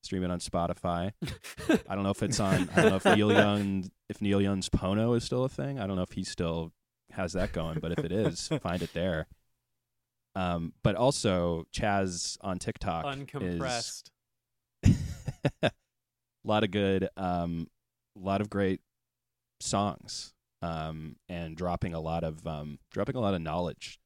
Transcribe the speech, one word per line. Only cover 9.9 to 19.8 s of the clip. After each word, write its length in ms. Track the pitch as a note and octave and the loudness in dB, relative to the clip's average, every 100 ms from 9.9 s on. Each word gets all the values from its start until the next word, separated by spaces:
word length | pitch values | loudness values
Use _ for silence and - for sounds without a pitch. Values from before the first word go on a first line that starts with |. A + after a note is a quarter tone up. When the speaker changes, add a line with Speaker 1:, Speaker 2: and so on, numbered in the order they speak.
| _ _ _ _ G2 | _ _ _ _ -4
Speaker 1:
Um, 380 | F#2 F2 E2 - | -2 0 -4 -2
but 120 | A2+ F#2 | 0 4
also 720 | B2 C#3+ A2 F2+ F2 E2 E2 | 2 4 2 2 2 0 -4
Chaz 640 | - G#2+ G2+ F#2+ F2 - - | -2 2 2 2 -2 -6 -6
on 160 | G2 F2+ | -6 -6
TikTok 460 | - - G2+ E2 D#2+ C3+ | -6 -6 -4 -2 -4 -6
is 40 | C3+ | -8
Speaker 2:
Uncompressed. 840 | C#3+ F#2 F2 C3 A#2+ A2 - - _ _ _ _ _ _ _ | -6 -4 -2 -2 -2 -4 -10 -16 _ _ _ _ _ _ _
Speaker 1:
<laughs> 800 | - - - - - - C#3 - | 4 4 0 -8 -10 -2 -2 0
a 80 | C3 - _ _ _ _ _ _ | -2 -2 _ _ _ _ _ _
lot 200 | - G#2+ | 0 2
of 80 | G#2+ | 4
good, 380 | G2 G2 F#2+ - - | 2 2 2 0 -2
um, 520 | F#2 F2+ E2+ E2+ D#2+ _ _ _ _ - | -2 0 0 -2 -6 _ _ _ _ -10
a 40 | |
lot 200 | F#2+ G2 | -2 0
of 80 | G#2 | 0
great 320 | G2 G2 F#2+ _ _ _ _ _ _ _ _ | 2 2 0 _ _ _ _ _ _ _ _
songs, 720 | - G#2 | -2 2